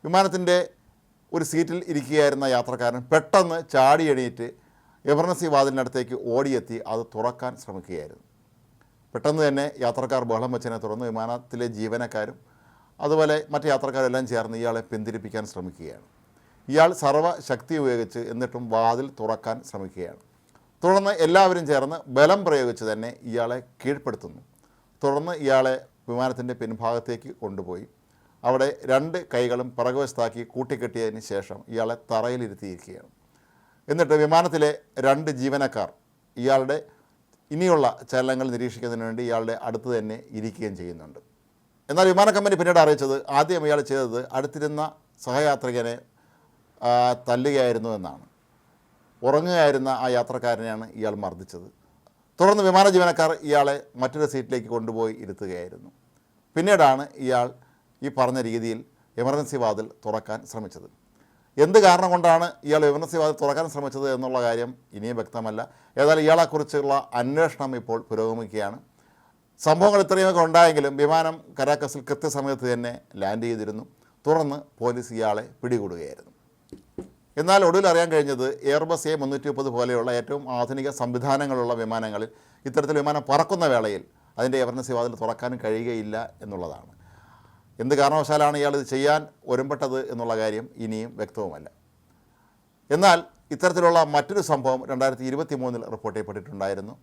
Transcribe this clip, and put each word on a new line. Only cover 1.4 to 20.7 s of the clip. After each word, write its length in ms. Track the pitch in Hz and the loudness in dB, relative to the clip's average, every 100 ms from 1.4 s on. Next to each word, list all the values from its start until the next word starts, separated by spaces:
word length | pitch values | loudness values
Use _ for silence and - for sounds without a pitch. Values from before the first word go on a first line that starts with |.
| 156 | -2
സീറ്റിൽ 280 | 160 165 170 175 | -2 -2 -4 -4
ഇരിക്കുകയായിരുന്ന 560 | 147 127 151 143 135 135 123 | -6 0 4 4 2 0 0
യാത്രക്കാരൻ 440 | 120 123 120 123 123 | 0 -2 -2 -2 2
പെട്ടെന്ന് 460 | 160 156 196 175 165 156 | 0 4 2 2 -4 0
ചാടി 300 | 139 131 156 160 | 4 6 6 4
എണീറ്റ് 340 | 131 123 123 117 - _ _ _ _ - | 0 -2 -6 -12 -12 _ _ _ _ 0
എമർജൻസി 340 | 147 175 175 170 | 2 2 -2 2
വാതിലിനടുത്തേക്ക് 640 | 143 139 131 123 131 120 127 120 | 2 2 0 -4 -4 -6 -8 -2
ഓടിയെത്തി 420 | 120 139 127 120 113 - | 0 0 -2 -4 -12 -6
അത് 100 | 113 113 | -6 -6
തുറക്കാൻ 380 | 107 120 123 127 123 | -4 -6 -4 -10 -10
ശ്രമിക്കുകയായിരുന്നു. 640 | - 95 87 85 73 - _ _ _ _ _ _ _ _ _ | -16 -16 -12 -12 -12 -20 _ _ _ _ _ _ _ _ _
പെട്ടെന്ന് 300 | 120 147 156 151 | -2 -2 2 2
തന്നെ 180 | 139 147 - | 2 -4 -2
യാത്രക്കാർ 380 | 120 117 123 131 117 | -2 -2 -2 -2 0
ബഹളം 220 | 113 123 | -2 -2
വെച്ചതിനെ 240 | 123 190 190 | -4 -6 -8
തുടർന്ന് 220 | 110 110 120 | -8 -6 -6
വിമാനത്തിലെ 560 | 110 113 120 123 120 120 107 | -6 -6 -8 -8 -6 -6 -6
ജീവനക്കാരും 600 | 110 117 120 107 107 - _ _ _ _ _ _ | -6 -4 -6 -6 -8 -10 _ _ _ _ _ _
അതുപോലെ 320 | 147 156 151 151 151 | 0 2 2 0 -2
മറ്റ് 160 | 147 147 | -4 0
യാത്രക്കാരെല്ലാം 520 | 135 135 131 131 131 123 | 0 -2 -2 0 -2 -2
ചേർന്ന് 240 | 117 110 113 | -4 -4 -4
ഇയാളെ 220 | 117 113 110 | -4 -4 -6
പിന്തിരിപ്പിക്കാൻ 540 | 110 110 110 104 110 110 | -8 -8 -10 -8 -10 -10
ശ്രമിക്കുകയാണ്. 540 | 95 90 82 80 52 _ _ _ _ _ _ - | -12 -14 -14 -18 -18 _ _ _ _ _ _ -2
ഇയാൾ 180 | 147 165 180 | 4 4 4
സർവ്വശക്തി 760 | 143 147 165 160 - 127 - 160 | 0 2 0 -4 -6 -6 -4 -2
ഉപയോഗിച്ച് 380 | 135 120 107 120 120 | 0 0 -4 -8 -8
എന്നിട്ടും 320 | 117 123 123 120 | -6 -6 -8 -2
വാതിൽ 320 | 113 113 120 135 135 | 2 2 0 -4 -6
തുറക്കാൻ 380 | 110 110 113 113 - | -6 -4 -6 -8 -10
ശ്രമിക്കുകയാണ്. 540 | 101 92 - 85 - _ _ _ _ _ | -14 -12 -10 -12 -12 _ _ _ _ _